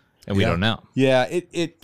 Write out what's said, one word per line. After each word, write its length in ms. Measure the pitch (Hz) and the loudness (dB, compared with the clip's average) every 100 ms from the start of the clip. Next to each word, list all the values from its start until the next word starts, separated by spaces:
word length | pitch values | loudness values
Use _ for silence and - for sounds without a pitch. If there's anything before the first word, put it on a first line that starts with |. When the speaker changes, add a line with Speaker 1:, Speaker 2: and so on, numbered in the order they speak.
| _ _ - | _ _ -4
Speaker 1:
and 100 | 98 | 0
we 80 | |
Speaker 2:
Yeah. 60 | 92 | 0
Speaker 1:
don't 100 | 85 | 0
know. 200 | 107 110 - - | -2 -2 -6 -2
Speaker 3:
Yeah, 300 | 131 131 127 | 2 2 0
it, 220 | 175 175 | -4 -6
it 260 | 170 165 - | -6 -6 -6